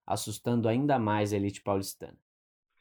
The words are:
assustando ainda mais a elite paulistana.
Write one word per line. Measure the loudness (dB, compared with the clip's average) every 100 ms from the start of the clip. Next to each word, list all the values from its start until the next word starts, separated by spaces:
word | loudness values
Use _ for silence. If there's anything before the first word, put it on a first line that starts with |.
| -6
assustando | -4 -4 -6 -2 2 2
ainda | 2 2 2
mais | 2 2 2
a | 0
elite | -2 -4
paulistana. | -2 -2 -2 -12 -16 -18 _ _ _ _ _ _